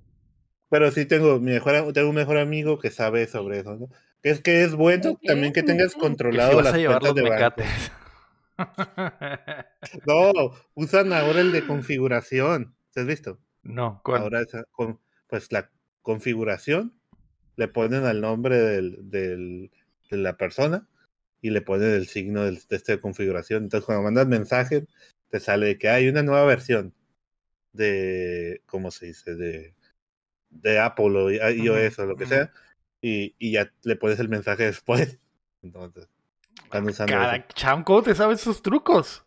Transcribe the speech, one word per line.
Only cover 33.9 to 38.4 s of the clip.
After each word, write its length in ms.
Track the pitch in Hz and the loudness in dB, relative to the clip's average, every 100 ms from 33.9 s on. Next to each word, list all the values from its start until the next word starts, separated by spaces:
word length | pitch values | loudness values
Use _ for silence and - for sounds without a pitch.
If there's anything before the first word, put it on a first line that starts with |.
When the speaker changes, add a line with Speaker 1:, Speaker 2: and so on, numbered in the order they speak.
| 110 | -2
Speaker 1:
pones 220 | 110 107 | 0 -2
el 80 | 117 | -2
mensaje 360 | 107 101 101 | -4 -4 -2
después. 540 | 110 98 - 120 127 - _ _ _ _ | -2 -2 -2 0 0 -6 _ _ _ _
Entonces, 460 | 90 90 90 87 - _ _ _ _ - | -20 -20 -20 -20 -20 _ _ _ _ -20
están 200 | - - 104 | -10 -6 -4
usando 260 | 147 104 | -4 -2
Speaker 3:
Cara, 220 | 214 120 123 | 0 0 -2
Speaker 1:
eso. 80 | - | -8
Speaker 3:
Cham, 300 | - 135 143 | -6 -2 0
¿cómo 180 | 165 202 | 4 4
te 120 | 233 | 4
sabes 260 | 180 214 220 | 2 2 0